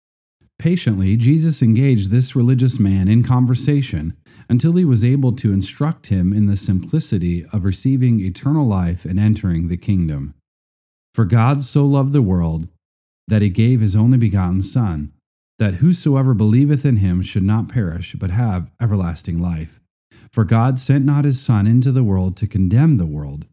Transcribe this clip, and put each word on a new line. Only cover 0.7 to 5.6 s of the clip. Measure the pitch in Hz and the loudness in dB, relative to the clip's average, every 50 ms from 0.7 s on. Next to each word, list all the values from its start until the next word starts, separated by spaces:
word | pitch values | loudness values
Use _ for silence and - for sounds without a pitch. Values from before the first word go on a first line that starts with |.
| 185 170 - 117 104 95 95 95 104 120 | -2 0 0 -2 0 0 0 0 2 2
Jesus | 117 131 151 165 156 165 147 - 123 | 2 2 2 2 2 0 0 2 2
engaged | 110 110 117 139 139 127 104 98 95 | 2 2 4 2 2 2 2 0 0
this | 110 127 127 - - | 0 0 0 0 0
religious | 131 120 123 131 120 131 123 - - | 0 2 2 2 2 2 0 2 2
man | 101 98 98 98 92 98 | 0 2 2 2 2 4
in | 110 120 123 | 4 4 2
conversation | 127 127 127 127 120 127 120 - 151 147 143 131 - - 78 76 85 - - _ _ _ - - - | 2 2 2 2 2 0 0 0 0 0 0 -2 -2 -6 -6 -6 -8 -10 -10 _ _ _ -20 -4 -2
until | 117 120 - 165 170 | 0 0 2 2 2
he | 180 185 | 2 2
was | 143 127 107 117 | 2 2 2 2
able | 123 135 143 135 123 | 2 2 2 0 0
to | 113 - - 107 | 0 0 0 0
instruct | 98 98 | 0 0